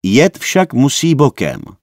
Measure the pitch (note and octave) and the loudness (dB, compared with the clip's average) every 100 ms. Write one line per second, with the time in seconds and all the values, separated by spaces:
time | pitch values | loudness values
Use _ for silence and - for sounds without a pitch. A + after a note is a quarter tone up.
0 | F#2+ A2 F3 - - F#3+ F#3 A#2+ C#3 - | 0 2 2 0 -4 -2 0 0 0 0
1 | E3 D3 C#3+ - D#2 B1+ - - | 0 2 2 0 -8 -8 -14 -20